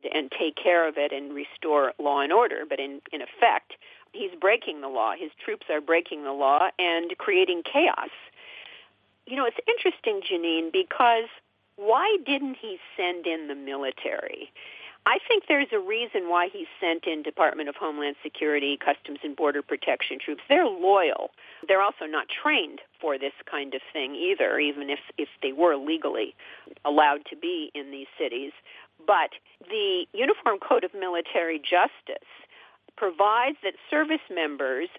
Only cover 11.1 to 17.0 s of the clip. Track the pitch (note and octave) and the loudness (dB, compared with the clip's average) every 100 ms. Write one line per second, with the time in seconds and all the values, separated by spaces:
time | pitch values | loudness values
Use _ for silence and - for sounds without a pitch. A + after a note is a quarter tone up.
11.1 | A#3 A3+ - _ _ _ - G3+ A#3 F#4+ | 4 0 -10 _ _ _ -6 2 4 4
12.1 | G#4 C4+ C#4 C4+ B3+ A3 F#3 - - F3+ | 0 0 -2 -2 -8 -10 -12 -14 -4 -4
13.1 | F3 E3+ D#3+ D3+ C#3 C#3 C#3 C#3 - - | -2 -4 -4 -6 -10 -8 -6 -6 -6 -6
14.1 | - - - - - - - - - - | -6 -6 -10 -16 -18 -20 -18 -20 -2 2
15.1 | C4 - A4+ - D4 C#4 A3 F#3 A3 A#3+ | 2 2 0 4 2 2 -2 -2 -4 -2
16.1 | - F3 F3 F3 G3+ D#3+ - F3+ E3 | -4 2 2 2 -2 -14 -4 -2 -2